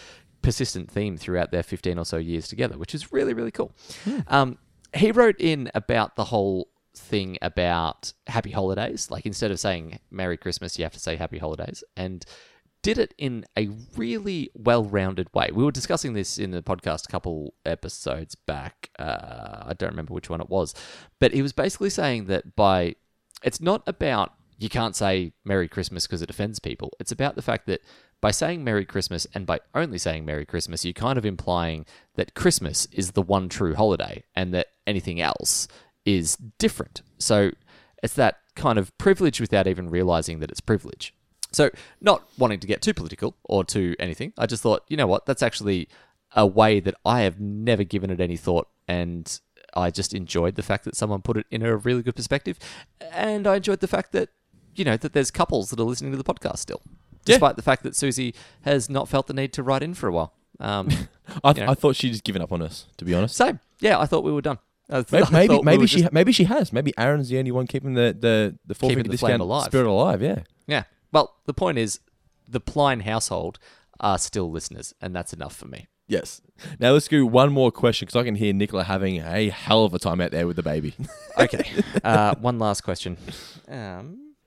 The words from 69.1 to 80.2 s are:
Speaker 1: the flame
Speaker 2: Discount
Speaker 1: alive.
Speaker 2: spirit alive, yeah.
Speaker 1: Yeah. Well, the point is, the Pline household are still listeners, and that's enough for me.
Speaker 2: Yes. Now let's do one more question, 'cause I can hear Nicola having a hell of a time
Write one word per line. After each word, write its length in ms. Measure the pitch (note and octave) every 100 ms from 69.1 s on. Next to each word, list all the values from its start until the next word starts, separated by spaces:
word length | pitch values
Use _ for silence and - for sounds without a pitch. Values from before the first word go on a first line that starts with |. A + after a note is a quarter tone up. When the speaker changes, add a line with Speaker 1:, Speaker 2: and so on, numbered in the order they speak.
Speaker 1:
the 60 | A#2+
flame 120 | A#2+
Speaker 2:
Discount 100 | A#2
Speaker 1:
alive. 220 | F#2+ C#3+
Speaker 2:
spirit 220 | - C3 A#2
alive, 340 | G2 D#3+ F#2+
yeah. 180 | C#3+ G3 D#2+ _ -
Speaker 1:
Yeah. 160 | D3 - _ _
Well, 240 | D3+ A#2 _ -
the 80 |
point 240 | C#3 F#3 C3
is, 220 | G#2+ - _ _ _ _ -
the 140 | A#2+
Pline 400 | - D3+ C#3+ B2
household 580 | G2 A2 - F2 E2 - - - _ -
are 200 | G#2 F#2+
still 320 | - A2 F2
listeners, 440 | D#2+ - - - -
and 160 | F#2 F2+
that's 160 | -
enough 240 | D#2+ C#2+ -
for 100 | C2
me. 200 | C2 - _ -
Speaker 2:
Yes. 360 | F2 - - _ _ - -
Now 140 | A#2+
let's 160 | D3 -
do 180 | D3+ B2
one 240 | B2 C#3+
more 180 | C#3 B2+
question, 340 | - A#2+ A2+ F#2+
'cause 80 | A#2+
I 80 |
can 100 | A#2+
hear 180 | G#2 G#2
Nicola 320 | G2 G#2 G2
having 340 | F2+ F#2+ G2 F2+
a 280 | E2 F#2 G#2+
hell 360 | F2+ - A2
of 100 | G#2+
a 40 | F2
time 220 | F#2+ F2